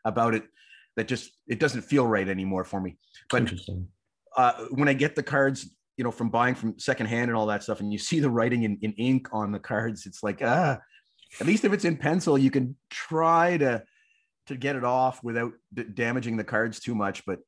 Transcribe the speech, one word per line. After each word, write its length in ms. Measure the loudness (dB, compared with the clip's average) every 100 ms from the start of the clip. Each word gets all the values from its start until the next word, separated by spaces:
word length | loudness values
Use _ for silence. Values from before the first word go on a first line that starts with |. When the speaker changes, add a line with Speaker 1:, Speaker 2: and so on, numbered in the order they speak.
Speaker 1:
about 300 | -4 0 2
it 100 | 0 -4 _ _ -20 _ -8
that 100 | -4
just, 220 | -6 -6 _ -8
it 100 | 0
doesn't 240 | 0 -2
feel 240 | 0 2 4
right 220 | 2 0
anymore 360 | -2 -2 -2
for 160 | -4 -6
me. 160 | -6 -10 _ -20 _
But, 120 | 0
Speaker 2:
Interesting. 460 | 0 -4 -8 -10 -10 _ _ _ _ 2
Speaker 1:
uh, 180 | 4 2 -4
when 180 | 0 2
I 60 |
get 220 | 2 0 -2
the 60 |
cards, 480 | -2 2 2 0 -10 _ _ -6
you 80 |
know, 60 | -6
from 180 | -2 0
buying 240 | 2 2
from 240 | 0 -4 -4
secondhand 500 | -4 -2 -2 0 0
and 60 | 0
all 100 | 0
that 160 | -2
stuff, 180 | -4 -6
and 120 | -4
you 60 | -6
see 220 | -2 0
the 100 | 2
writing 320 | 2 2 2
in, 140 | 0 -2
in 100 | -6
ink 340 | -2 2 2 0
on 200 | -4 -4
the 60 | -6
cards, 480 | -4 -2 -2 -8 -14
it's 160 | -8
like, 180 | -6 -2
ah, 360 | 2 2 2 0 -6 _ _ _ -20 -2
at 60 | 2
least 180 | 4
if 80 | 4
it's 120 | 2
in 120 | 0 0
pencil, 420 | 0 2 4 4
you 120 | 4
can 260 | 2 -2 -6 _
try 680 | -14 -4 2 4 6 4 4
to, 240 | 2 0 -6 _ _ _ _ _ -12
to 100 | -6
get 200 | -4 -2
it 80 |
off 380 | 0 2 2 0
without 300 | -4 -2 -4 -8 _
d-, 100 | -10
damaging 520 | -8 -4 -2 -2 -2 -4
the 80 |
cards 360 | -2 0 0 -4
too 140 | -6
much. 300 | -2 -2 -4 -8
But 140 | -8